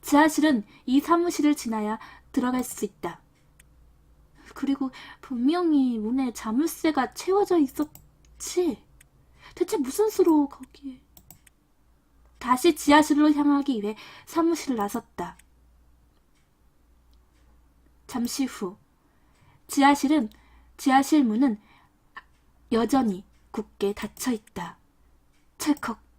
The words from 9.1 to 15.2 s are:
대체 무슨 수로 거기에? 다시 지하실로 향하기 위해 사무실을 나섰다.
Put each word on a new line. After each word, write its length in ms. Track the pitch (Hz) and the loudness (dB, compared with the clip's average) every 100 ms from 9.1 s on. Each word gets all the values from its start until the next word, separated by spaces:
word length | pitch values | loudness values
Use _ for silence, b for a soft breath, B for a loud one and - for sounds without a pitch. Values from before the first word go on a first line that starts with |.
| _ _ b b - | _ _ b b -8
대체 220 | 339 415 | -4 -2
무슨 320 | 262 - 427 | -4 -2 -2
수로 400 | - 349 311 277 | 2 4 4 2
거기에? 500 | - 262 - 277 254 _ _ _ - _ _ _ _ _ _ _ _ _ _ | -6 -20 -18 -18 -18 _ _ _ -20 _ _ _ _ _ _ _ _ _ _
다시 380 | 247 262 359 302 | -2 2 4 2
지하실로 560 | - 294 302 294 302 | 4 4 6 4 4
향하기 500 | 294 294 285 277 233 | 4 2 2 0 -4
위해 140 | 202 214 B B B | -4 -8 B B B
사무실을 500 | 330 330 330 - 233 | 0 0 0 -4 -4
나섰다. 600 | 202 - - - | -2 -6 -12 -12